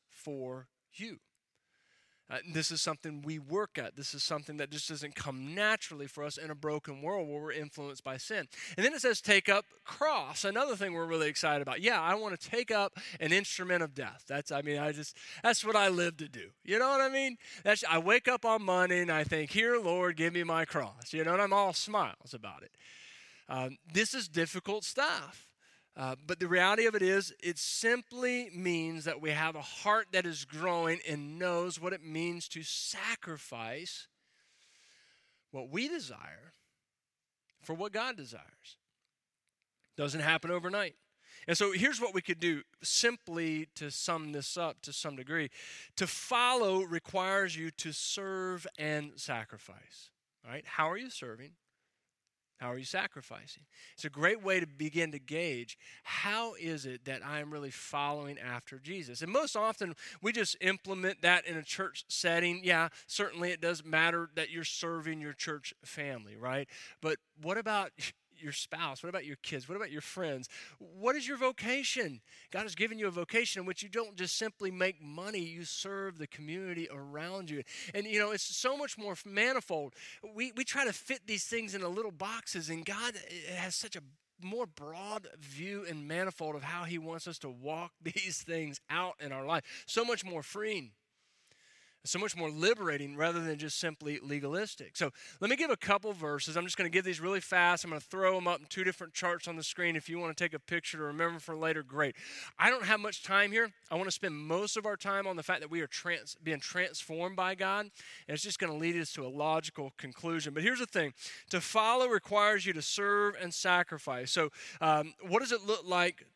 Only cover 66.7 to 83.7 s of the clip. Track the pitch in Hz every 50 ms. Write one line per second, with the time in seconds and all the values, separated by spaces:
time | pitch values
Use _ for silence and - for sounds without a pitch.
66.7 | - - - - - - 156 156 151 - _ _ _ 156 156 170 196 226 208 220
67.7 | 214 202 196 143 _ - - - - _ _ _ _ 147 160 147 139 - - -
68.7 | 156 160 170 147 135 - - 175 180 185 139 147 143 - - - 165 135 127 139
69.7 | 180 202 214 160 151 151 - - - 190 180 156 139 131 127 - - - - -
70.7 | - - 208 170 170 190 208 240 277 302 240 254 277 240 262 262 254 - - 233
71.7 | 254 277 269 - - 254 220 156 131 110 _ _ - - - - - 185 214 214
72.7 | 170 160 208 226 226 220 214 196 170 175 170 - - 233 240 - - 196 180 190
73.7 | 180 - 202 196 185 233 226 208 202 185 185 175 - - 285 - - - 202 190
74.7 | 185 180 185 190 185 151 151 147 151 170 185 208 214 190 170 165 165 170 170 -
75.7 | - - - 196 196 196 196 196 175 156 151 - - 147 151 151 165 185 190 185
76.7 | 175 170 165 - 143 139 139 139 143 151 160 175 190 196 180 156 151 143 127 -
77.7 | - - - 180 - 202 208 220 214 208 208 208 214 196 - - 190 - - 254
78.7 | 277 294 294 - - 220 208 202 180 - - 208 196 202 226 254 262 247 - -
79.7 | 175 156 147 123 - - - - - - - 214 214 214 247 262 220 240 262 -
80.7 | - 277 277 233 185 - - - 269 254 - 214 214 190 - - 233 226 220 202
81.7 | 190 196 185 175 175 214 226 208 175 143 190 208 226 226 220 - - 180 156 151
82.7 | 165 165 165 196 202 208 233 240 220 196 - - 175 175 151 - 180 180 185 185